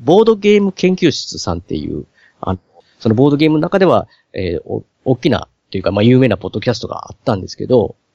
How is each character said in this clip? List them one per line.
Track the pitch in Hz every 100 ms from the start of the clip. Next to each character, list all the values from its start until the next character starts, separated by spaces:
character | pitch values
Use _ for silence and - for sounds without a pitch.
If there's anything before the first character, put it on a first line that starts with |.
ボ | 120 190
ー | 226
ド | 208
ゲ | 208 208
ー |
ム | 196
研 | - 185 185
究 | 165
室 | - - 82
さ | -
ん | 87
っ |
て | - 78
い | 78
う、 | 76 71 _ _ -
あ | 98
の、 | 92 _ _ _ _
そ | 117
の |
ボ | 110 143
ー |
ド | 143
ゲ | 156
ー |
ム | 156
の |
中 | 170 196
で | 180
は、 | 107 - _ _
え | - 90 85
ー、 |
お-、 | - 107 - _
大 | - 127
き | 160
な | 110 - _ _
と | 95
い |
う |
か、 | 90
ま | 101
あ、 |
有 | 117 127
名 | 127
な | 95
ポ | 95
ッ |
ド | 107
キ | -
ャ |
ス | -
ト | -
が | - -
あ |
っ | -
た | -
ん | 98
で | 92
す | -
け | -
ど、 | 123 - - _